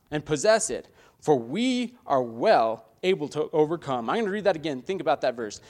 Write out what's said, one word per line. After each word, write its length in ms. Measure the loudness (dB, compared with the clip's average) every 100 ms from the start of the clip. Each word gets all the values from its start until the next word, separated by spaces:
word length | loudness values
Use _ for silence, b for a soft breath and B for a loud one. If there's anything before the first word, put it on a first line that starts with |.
| _
and 160 | -8 -4
possess 440 | -2 2 2 2
it, 180 | -6 -10 b b b
for 160 | 0 0
we 600 | 0 -2 0 0 -4 -8 -2
are 180 | 0
well 640 | 0 0 4 4 4 0 -8 _
able 260 | -2 -2 -2
to 200 | -4 -2
overcome." 580 | 0 0 0 -4 -4 -2
I'm 80 | -2
gonna 120 | -2
read 140 | -2 0
that 120 | 0
again. 260 | -2 -6
Think 180 | -6 -4
about 220 | 0 0
that 120 | 0 -2
verse. 280 | -6 -10 -18